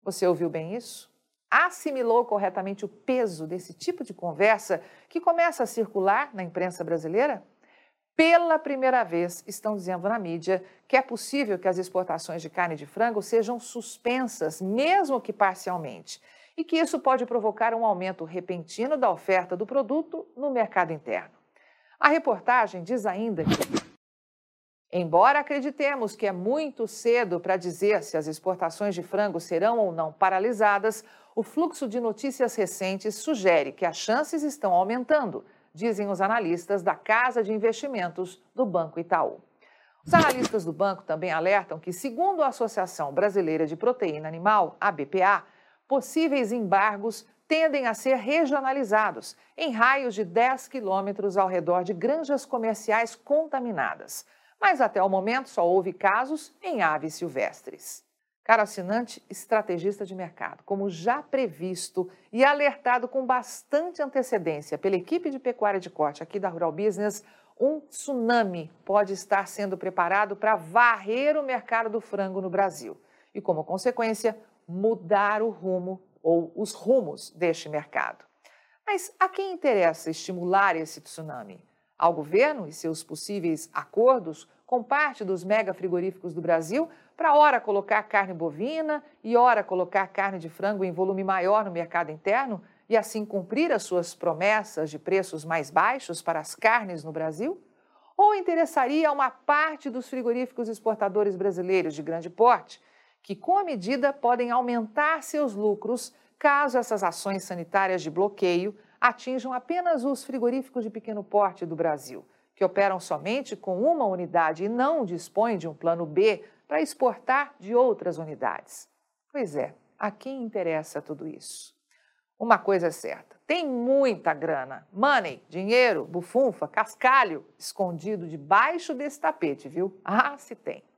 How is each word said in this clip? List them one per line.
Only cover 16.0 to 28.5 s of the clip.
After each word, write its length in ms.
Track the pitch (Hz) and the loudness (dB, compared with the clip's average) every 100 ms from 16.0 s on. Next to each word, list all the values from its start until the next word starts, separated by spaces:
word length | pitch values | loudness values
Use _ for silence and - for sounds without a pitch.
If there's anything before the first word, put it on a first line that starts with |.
| - - _ _ _ - | -16 -18 _ _ _ -10
e 80 | |
que 140 | 320 320 | -2 0
isso 200 | 330 339 | 2 2
pode 280 | 269 262 247 | 2 2 2
provocar 480 | 233 214 208 226 | 0 -2 0 0
um 120 | 226 226 | 2 0
aumento 380 | 185 185 185 | 0 -2 -6
repentino 720 | 160 180 180 175 160 - 247 302 | -8 -8 -6 -8 -8 -6 -2 2
da 160 | 247 | 2
oferta 460 | 165 - 185 180 180 | 0 2 2 2 -6
do 80 | 208 | -2
produto 600 | 190 202 294 311 330 - - | -2 0 -2 -2 -10 -12 -6
no 120 | 285 | -4
mercado 440 | 254 220 190 170 | 0 0 0 0
interno. 420 | 160 127 92 - _ _ _ _ _ _ _ | -4 -6 -6 -6 _ _ _ _ _ _ _
A 80 | 285 | -2
reportagem 760 | 320 320 202 208 247 214 185 | -2 -2 -6 -2 -2 -2 -8
diz 220 | 170 247 202 | -8 -6 -6
ainda 380 | 185 226 175 | -6 -6 -4
que, 420 | 160 - - - - _ _ _ _ _ _ _ _ _ _ | -2 -2 -4 -6 -8 _ _ _ _ _ _ _ _ _ _
embora 460 | 180 170 170 226 285 | -4 2 6 6 6
acreditemos 760 | 285 285 269 285 285 277 214 214 | 0 -4 -4 -2 -2 0 -4 -2
que 100 | 208 | -2
é 60 | |
muito 560 | 185 190 285 311 - - | -2 -2 -2 -2 -4 -8
cedo 500 | - 233 240 214 175 | -2 2 4 2 -2
para 160 | 175 185 | 0 0
dizer 440 | 175 165 202 208 | -2 0 2 2
se 140 | 151 160 | 0 -4
as 120 | 151 | -4
exportações 680 | 156 185 | -4 -4